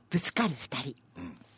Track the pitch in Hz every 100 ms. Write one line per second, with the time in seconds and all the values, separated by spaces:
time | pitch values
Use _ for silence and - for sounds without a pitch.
0 | _ 175 - - 220 135 - - 143 -
1 | - - 262 - -